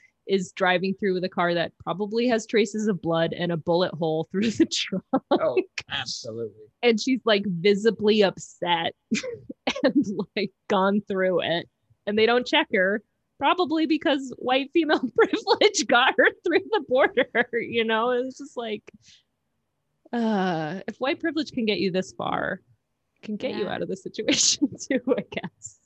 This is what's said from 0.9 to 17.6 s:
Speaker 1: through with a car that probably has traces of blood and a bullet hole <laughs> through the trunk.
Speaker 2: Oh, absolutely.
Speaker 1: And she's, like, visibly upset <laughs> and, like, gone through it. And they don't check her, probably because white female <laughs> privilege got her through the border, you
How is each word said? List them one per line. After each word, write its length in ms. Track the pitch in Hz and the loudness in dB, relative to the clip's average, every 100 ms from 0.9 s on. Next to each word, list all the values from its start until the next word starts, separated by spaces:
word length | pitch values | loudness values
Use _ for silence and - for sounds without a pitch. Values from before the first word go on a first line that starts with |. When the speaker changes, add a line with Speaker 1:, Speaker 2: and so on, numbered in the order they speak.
| 190 | -2
Speaker 1:
through 180 | 208 185 | -2 -2
with 80 | |
a 60 | 185 | -4
car 240 | - 175 175 | -2 0 0
that 160 | 160 - | -2 -6
probably 480 | - 170 208 226 240 | -8 -6 -4 0 0
has 180 | 226 220 | 0 0
traces 400 | 226 196 214 214 | 0 0 0 -2
of 120 | 180 | -2
blood 320 | 160 165 165 | 0 0 0
and 180 | - 175 | -2 -2
a 60 | 170 | -2
bullet 340 | 165 170 180 | 0 2 0
hole 340 | 151 165 156 160 | -2 -2 -2 -4
<laughs> 40 | |
through 180 | 190 226 | -2 -2
the 140 | - 302 | 2 0
trunk. 380 | - - 190 - 262 - | 0 -4 -6 -4 -4 0
Speaker 2:
Oh, 300 | 349 330 311 359 - - | 0 2 0 -2 -8 -8
absolutely. 760 | 139 131 - 120 110 117 - - _ | -8 -6 -10 -10 -8 -10 -12 -20 _
Speaker 1:
And 180 | 240 220 | 2 2
she's, 200 | 262 254 233 | 0 0 2
like, 180 | 208 208 | 0 0
visibly 800 | 170 190 202 220 208 208 214 | 0 2 2 2 2 2 4
upset 720 | 190 - - - 175 170 165 - _ | 4 2 -10 -8 -2 -2 -2 -8 _
<laughs> 720 | 233 508 453 - - - 539 | -4 -4 -10 -14 -8 -6 -2
and, 220 | 285 - 190 185 190 - | 2 2 0 -4 -6 -4
like, 160 | 190 - - | -6 -8 -2
gone 340 | 202 190 202 | 2 2 2
through 400 | - 190 185 175 | -2 0 2 2
it. 260 | - 165 - _ _ _ - | 0 -2 -4 _ _ _ -4
And 100 | 208 | 2
they 80 | 220 | 4
don't 200 | 240 247 | 2 2
check 200 | 311 320 | 0 2
her, 300 | 214 190 214 - _ _ - | 2 2 0 -6 _ _ -2
probably 480 | 277 349 359 320 311 | 0 2 0 0 0
because 480 | 311 - 285 262 - | 0 0 -2 -4 -8
white 320 | 240 262 277 | -2 -2 0
female 300 | 339 302 311 | 0 2 0
<laughs> 140 | 247 - | 0 2
privilege 680 | 440 440 453 - 427 415 254 | 2 2 0 4 4 2 2
got 280 | 247 262 415 | 4 4 4
her 100 | 349 - | 2 2
through 200 | 370 339 381 | 0 0 0
the 120 | 415 269 | -2 0
border, 400 | 254 349 - 269 226 240 | 2 4 2 0 0 -2
you 300 | 233 | -2